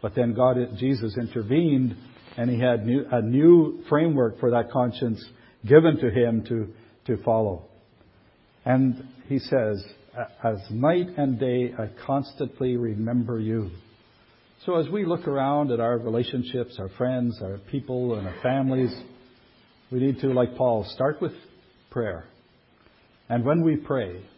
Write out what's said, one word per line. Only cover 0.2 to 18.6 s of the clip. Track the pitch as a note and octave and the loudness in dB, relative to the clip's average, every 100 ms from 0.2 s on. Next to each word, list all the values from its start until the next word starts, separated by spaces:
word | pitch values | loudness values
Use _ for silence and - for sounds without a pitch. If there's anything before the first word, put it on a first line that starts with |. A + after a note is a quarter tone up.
| A#2+ | 0
God, | A2 B2+ B2+ D3+ G#2 | 2 2 2 -2 -2
Jesus | B2+ C3+ A2+ G#2 | -2 0 -2 -6
intervened, | A#2 B2 G#2 C#3 E3+ C#3 B2+ G#2+ - - - - | -6 -6 0 2 4 2 0 -4 -16 -20 -18 -6
and | A#2+ | -2
he | A#2+ | 0
had | B2+ A#2 G#2+ | 2 2 2
new, | C3 D3 | 0 0
a | B2 | -2
new | A2 B2+ D#3 F3 D#3 - - | 2 4 8 8 6 -2 -2
framework | D3 E3 C#3+ A#2 - | 2 2 2 0 0
for | B2+ | 0
that | A#2 A#2 | 0 0
conscience | C#3 B2 A2 A#2+ A2 - - - _ G#2 | 0 -2 -2 -4 -4 -8 -20 -20 _ 8
given | D3+ E3 D3+ | 8 8 2
to | B2 | 0
him | G#2+ A#2 A2+ | 2 2 0
to, | A2 A#2 G2+ - - _ - | -2 -4 -4 -12 -20 _ -4
to | A#2 | -2
follow. | - A2+ A2 F2 - - _ _ _ _ _ _ _ _ | 2 2 0 -4 -12 -20 _ _ _ _ _ _ _ _
And | - C3 C3 A#2+ - - - | 0 2 4 0 -8 -20 -6
he | C#3 | -4
says, | - C3+ A2 G#2 F#2 - - A#2+ A#2 - | 0 0 2 -2 -8 -20 -18 -12 -12 -4
"As | A#2 G#2+ - | -2 -2 -6
night | A2 C#3 F3+ F3+ D#3+ | 0 2 2 0 -2
and | C#3 A#2+ | -2 0
day, | C3 B2 B2 - | 0 0 -2 -4
I | G#2+ - - | -10 -10 -4
constantly | C#3 C3+ - C3 - B2+ B2 | -4 -4 -8 -8 -4 -2 -2
remember | A#2 G#2 A2 B2 A#2 A#2 | -2 -4 -2 -2 -2 -4
you." | A2 A2+ G2+ E2 - _ _ _ _ _ _ _ | -2 -2 -4 -10 -20 _ _ _ _ _ _ _
So | - F3 | -2 0
as | C#3+ | 0
we | G3 | -2
look | F3+ E3+ E3 | -2 -2 -2
around | C#3 C3+ D3 C#3+ | -2 0 0 0
at | A#2 | 0
our | A#2 A#2+ | 0 0
relationships, | A2+ A2+ B2 B2+ A#2+ B2+ A#2+ - | 0 -2 -2 -4 -4 -6 -6 -8
our | F#2+ - | -12 -4
friends, | B2+ B2+ A#2+ A2+ | -4 -2 -2 -4
our | G2 G2+ - | -10 -10 -8
people, | C#3+ - B2+ B2 | -8 -6 -4 -2
and | A2 F#2+ | -4 -6
our | E2+ | -6
families, | B2+ C3+ | -2 0